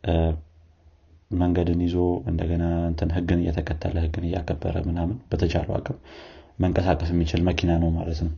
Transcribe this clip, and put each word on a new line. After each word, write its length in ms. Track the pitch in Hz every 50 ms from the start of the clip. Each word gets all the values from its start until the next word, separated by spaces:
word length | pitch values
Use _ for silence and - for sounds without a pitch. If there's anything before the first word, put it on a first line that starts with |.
| -
እ፣ 100 | 85 82 82 82 82 80 80 - - _ - - - - _ _ - _ _ _ _ - - _ _
መንገድን 500 | 101 90 87 87 87 87 87 85 85 87
ይዞ 160 | 87 87 87 90 90 87 87 - -
እንደገና 400 | 87 85 82 85 82 85 85 85 85 85 85 85
እንትን 260 | 85 80 78 - 87
ህግን 280 | 85 87 87 85 87 87
እየተከተለ 580 | 85 85 78 82 80 - 78 80 - 82 - 85
ህግን 260 | 82 78 78 - 87
እያከበረ 520 | 85 92 95 92 - 82 82 - 87 85 87
ምናምን 340 | 85 87 82 87 85 85 110 127 -
በተቻለው 480 | - - 80 90 82 78 78 73 - -
አቅም 220 | - - - - - - - - - - - - - - - - -
መንቀሳቀስ 500 | 90 90 87 92 90 92 87 80 85 82
የሚችል 320 | 87 85 82 80 - 85
መኪና 280 | 85 92 90 - - 87 82
ነው 140 | 82 85 82
ማለት 280 | 82 85 85 85 80 76
ነው። 120 | 80 82 80